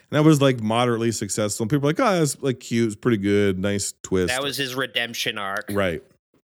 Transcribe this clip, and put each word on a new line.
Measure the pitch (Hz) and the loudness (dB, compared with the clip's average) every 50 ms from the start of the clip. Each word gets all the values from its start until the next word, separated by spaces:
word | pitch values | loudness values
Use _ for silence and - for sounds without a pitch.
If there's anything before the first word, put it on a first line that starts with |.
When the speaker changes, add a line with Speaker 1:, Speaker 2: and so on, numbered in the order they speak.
| _ _ | _ _
Speaker 1:
that | 127 147 151 | 0 4 6
was, | 156 160 135 | 6 6 6
like, | 139 135 127 117 | 6 2 2 2
moderately | 110 107 113 120 123 123 117 113 117 117 107 | -2 0 0 2 2 2 0 0 0 -2 -2
successful. | - 110 92 - 113 107 104 - - 117 | -2 -6 -4 -2 -2 -2 -2 -2 -4 -2
And | 110 | 0
people | 147 143 139 | 0 0 0
were | 143 | 0
like, | 151 - | 0 2
"Oh, | 269 226 190 175 | 2 2 2 2
that's, | 156 139 - - | 2 0 -2 -2
like, | 135 139 123 - | -4 -4 -4 -4
cute. | - - 117 117 117 110 | -6 -4 0 0 0 0
It's | 104 - | -2 -2
pretty | - 123 117 101 | 0 0 2 2
good. | 98 101 101 101 104 98 95 92 | 2 2 2 4 2 2 0 0
Nice | 95 101 101 98 - - - _ - | -2 -2 -2 -2 -4 -6 -8 _ -6
twist." | - 92 92 92 90 | -2 0 0 2 0
Speaker 2:
That | 127 131 143 | 0 -2 -4
was | 143 123 131 | -4 -4 -4
his | 139 127 123 | -6 -4 -4
redemption | 135 131 120 - 123 120 117 117 - - 123 110 107 | -4 -4 -4 -4 -4 -6 -4 -6 -6 -6 -6 -4 -4
arc. | 101 98 98 104 - - | -6 -6 -6 -6 -6 -4
Speaker 1:
Right. | 101 101 98 90 80 - - _ _ _ _ _ _ _ _ _ | -2 0 0 0 -2 -4 -8 _ _ _ _ _ _ _ _ _